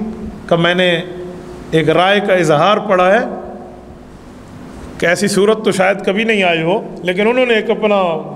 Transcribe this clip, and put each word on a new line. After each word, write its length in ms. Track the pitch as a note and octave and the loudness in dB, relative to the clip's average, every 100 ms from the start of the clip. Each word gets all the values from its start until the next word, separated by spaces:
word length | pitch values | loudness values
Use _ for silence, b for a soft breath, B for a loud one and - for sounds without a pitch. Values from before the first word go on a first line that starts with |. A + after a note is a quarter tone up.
| - - - - - | -4 -8 -12 -10 -2
का 80 | E3+ | 2
मैंने 280 | E3+ F3+ F3+ E3 - - - - - - - D#3+ | 2 2 2 0 -4 -10 -12 -14 -16 -16 0 2
एक 140 | D#3 E3+ | 4 4
राय 240 | F#3 G#3 | 4 2
का 140 | G3+ F#3 | 2 2
इजहार 420 | D#3+ D3 F3+ G#3 G#3 | 4 4 4 2 2
पढ़ा 220 | F#3 F3+ | 2 4
है 120 | A3 B3+ - - - - - - - - - - - - - - - - - | 4 0 -8 -12 -14 -16 -18 -20 -20 -20 -20 -20 -20 -20 -18 -18 -16 -14 -4
कि 60 | E3 | 0
ऐसी 200 | F3 G3+ | 0 0
सूरत 320 | F#3+ G3+ G#3+ A3 | 2 2 2 0
तो 60 | |
शायद 280 | F#3+ F#3 G3 | 0 0 0
कभी 240 | G#3 G3 A3+ | -2 -2 0
नहीं 180 | G#3+ | 2
आई 180 | F3+ E3 | 2 2
हो, 220 | D#3+ G#3+ - - F3 | 0 -2 -4 -8 -4
लेकिन 220 | F#3 G#3+ | 0 2
उन्होंने 300 | B3 B3 A3 | 2 4 2
एक 120 | G#3+ | 0
अपना 260 | G#3+ G#3+ G3+ F3+ D#3 - | 0 2 2 2 -2 -6